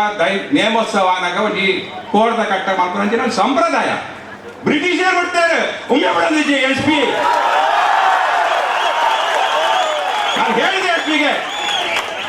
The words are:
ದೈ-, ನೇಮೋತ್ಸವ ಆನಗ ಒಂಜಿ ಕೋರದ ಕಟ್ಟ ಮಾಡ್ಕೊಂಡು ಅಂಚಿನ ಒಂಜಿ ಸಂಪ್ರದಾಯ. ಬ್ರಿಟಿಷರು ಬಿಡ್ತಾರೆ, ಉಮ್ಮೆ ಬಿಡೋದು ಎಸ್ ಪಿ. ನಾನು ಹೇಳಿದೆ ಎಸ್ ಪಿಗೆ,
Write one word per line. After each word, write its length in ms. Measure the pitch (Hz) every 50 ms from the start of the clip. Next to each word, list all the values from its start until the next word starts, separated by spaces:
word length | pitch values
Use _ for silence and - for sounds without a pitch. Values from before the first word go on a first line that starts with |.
| 208 208 208 208
ದೈ-, 340 | - 190 196 196 - -
ನೇಮೋತ್ಸವ 560 | 143 180 196 220 226 226 214 - - 202 185 185 185 185
ಆನಗ 180 | 180 180 180 196 214
ಒಂಜಿ 240 | 208 - 190 196 202 185 - - - - - - -
ಕೋರದ 300 | - 208 226 233 220 220
ಕಟ್ಟ 260 | 208 202 196 185 - 196
ಮಾಡ್ಕೊಂಡು 320 | 190 190 196 196 202 202
ಅಂಚಿನ 200 | 208 208 226 240
ಒಂಜಿ 160 | 254 233 -
ಸಂಪ್ರದಾಯ. 540 | 277 240 247 277 339 339 330 285 233 - 160 160 - - - - - - - - - - - - - -
ಬ್ರಿಟಿಷರು 520 | - - 294 359 359 339 302 370 370 359
ಬಿಡ್ತಾರೆ, 420 | 349 349 - 339 339 339 330 320 254 208 - - - - -
ಉಮ್ಮೆ 220 | 240 294 359 - 302
ಬಿಡೋದು 420 | 330 339 330 311 311 285 285 285 269 262 269
ಎಸ್ 120 | 262 262 -
ಪಿ. 120 | 302 311 285 247 - - - - - - - - - - - - - - - - - - - - - - - - - - - - - - - - - - - - 226 - - - - - - - 226 - - - - - - - - - 92 90 - - - - - - - - - - -
ನಾನು 160 | - - 214
ಹೇಳಿದೆ 340 | 233 311 359 381 381 370 370
ಎಸ್ 180 | 339 - -
ಪಿಗೆ, 260 | 302 311 294 302 269 - - - - - - - - - - - - - - - - - - -